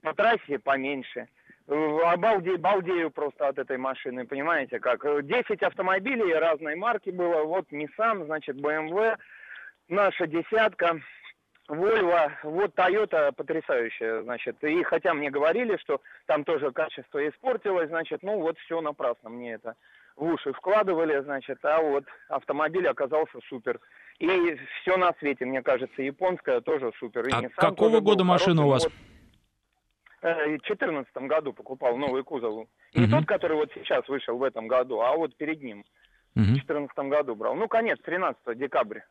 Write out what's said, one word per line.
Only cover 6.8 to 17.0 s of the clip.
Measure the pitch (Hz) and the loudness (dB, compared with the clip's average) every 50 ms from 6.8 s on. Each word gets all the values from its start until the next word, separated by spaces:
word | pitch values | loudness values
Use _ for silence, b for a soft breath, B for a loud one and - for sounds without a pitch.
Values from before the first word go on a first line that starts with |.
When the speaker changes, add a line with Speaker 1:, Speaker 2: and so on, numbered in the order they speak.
| 196 233 233 208 _ 202 | -2 -2 -2 -2 _ -6
Speaker 1:
было. | 180 180 180 175 170 160 151 | -4 -2 0 0 2 2 0
Вот | 156 165 190 185 _ | 0 -2 -4 -4 _
Nissan, | - 147 151 143 - - 214 233 226 202 170 | -8 -8 -8 -8 -4 -2 0 0 0 -2 -4
значит, | 147 156 156 151 - 139 131 | -6 -6 -6 -6 -8 -10 -4
B | 143 147 | -2 -2
M | 151 156 156 156 165 | -2 -2 -2 -2 0
W, | 196 220 226 220 - B B B B B B B B B B B B _ _ | 0 2 2 0 -2 B B B B B B B B B B B B _ _
наша | 165 196 202 190 - - 180 160 | 0 2 2 2 2 0 -4 -2
десятка, | 147 170 160 - - 220 220 214 185 _ 185 170 170 156 135 B B B B B B _ _ _ _ _ _ _ | -2 -4 -4 0 2 4 4 4 2 _ 0 0 0 0 -6 B B B B B B _ _ _ _ _ _ _
Volvo, | 147 156 175 202 226 - 196 175 175 170 160 143 147 147 - | -4 0 2 2 4 4 4 4 4 4 4 2 0 -6 -10
вот | 151 156 170 202 202 - | -6 -2 0 0 0 2
Toyota | - 185 185 180 208 214 - - 160 151 143 131 | 2 2 2 4 2 0 2 2 2 2 2 0
потрясающая, | - 139 135 165 160 - - 147 123 117 113 110 - 117 113 113 113 | -2 -6 -4 -4 -4 -2 0 0 0 0 -2 -4 -4 -4 -2 -2 -4
значит. | 110 117 120 - - 127 117 _ - | -4 -6 -8 -8 -6 -8 -8 _ -2
И | 151 151 175 170 | 0 0 0 0
хотя | - - 165 - 185 165 | 2 0 0 2 0 0
мне | 147 147 143 | 0 -2 -2
говорили, | 135 143 143 160 170 220 254 233 202 160 | -2 2 2 2 2 2 0 0 -2 -2
что | - - 151 135 B B B B B | -2 -2 -4 -4 B B B B B
там | _ 160 151 147 | _ 0 0 0
тоже | - 170 147 139 143 | 0 -2 0 0 -2
качество | 123 - 160 151 - - | -2 -2 -4 -4 -4 -14